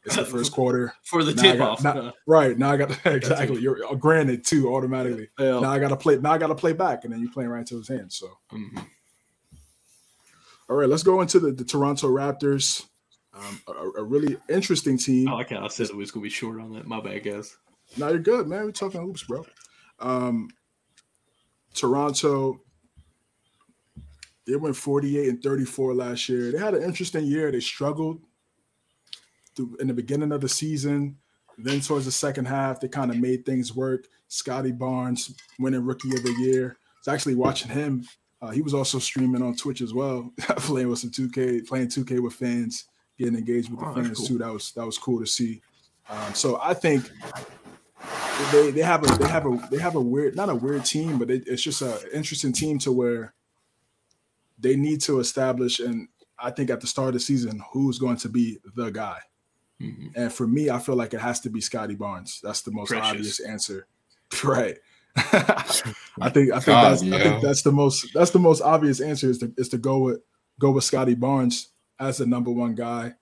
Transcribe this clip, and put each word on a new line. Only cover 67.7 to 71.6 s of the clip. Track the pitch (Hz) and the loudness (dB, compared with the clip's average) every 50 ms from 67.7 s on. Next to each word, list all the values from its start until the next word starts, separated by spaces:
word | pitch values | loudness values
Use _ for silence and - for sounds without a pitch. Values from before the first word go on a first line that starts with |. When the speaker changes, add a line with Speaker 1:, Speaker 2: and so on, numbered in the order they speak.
Speaker 1:
most, | 139 143 143 139 135 - - - - | 4 6 4 4 4 0 -6 -2 4
that's | 151 175 170 | 4 4 6
the | - 185 | 6 8
most | 175 165 156 - | 8 8 6 6
obvious | - 147 160 160 151 143 135 - | 6 4 4 6 4 4 2 2
answer | 135 151 151 139 - 131 | 0 -2 -2 0 2 0
is | 127 | 0
to, | 123 120 113 - | 0 -2 -6 -4
is | - 127 - | -4 -4 -2
to | - | -2
go | 120 117 135 135 135 | -2 0 0 2 2
with, | 131 127 117 110 _ _ _ _ _ _ _ - | 2 2 0 -2 _ _ _ _ _ _ _ 2
go | 139 139 | 4 4
with | 135 135 - | 4 4 2
Scotty | - - 131 131 127 123 | 2 0 2 4 4 4
Barnes | 120 123 131 139 135 127 120 120 - | 4 4 2 2 4 2 2 0 -2